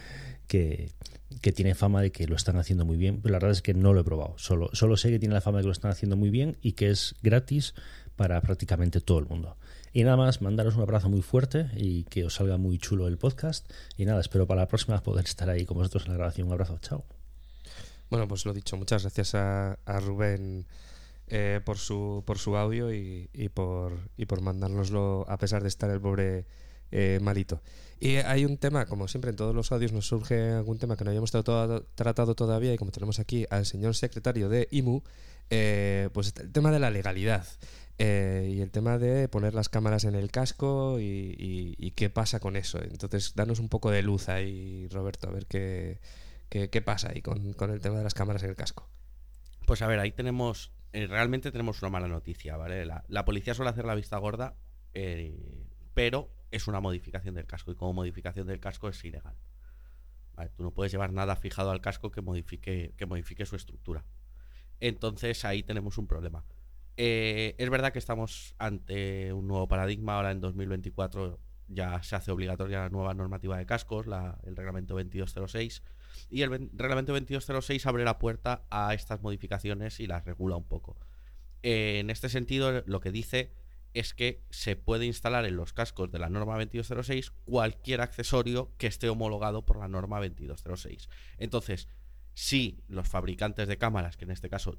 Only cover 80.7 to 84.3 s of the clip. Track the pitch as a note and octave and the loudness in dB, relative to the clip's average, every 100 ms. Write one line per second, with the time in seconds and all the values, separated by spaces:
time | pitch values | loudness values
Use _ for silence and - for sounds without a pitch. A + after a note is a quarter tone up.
80.7 | E2 - - - - - - - - B2 | -6 -8 -14 -16 -18 -18 -16 -16 -6 0
81.7 | A2 G#2+ G#2 G#2 A2 C3 B2 A#2+ C3+ C3+ | 2 2 0 -2 -4 -4 -4 -2 0 2
82.7 | B2+ F#2 G2 F#2+ G#2 - B2+ B2+ - - | 0 -2 -4 -2 -4 -2 -2 -2 -8 -18
83.7 | - - A#2 - - B2 | -18 -10 -6 -4 -2 -2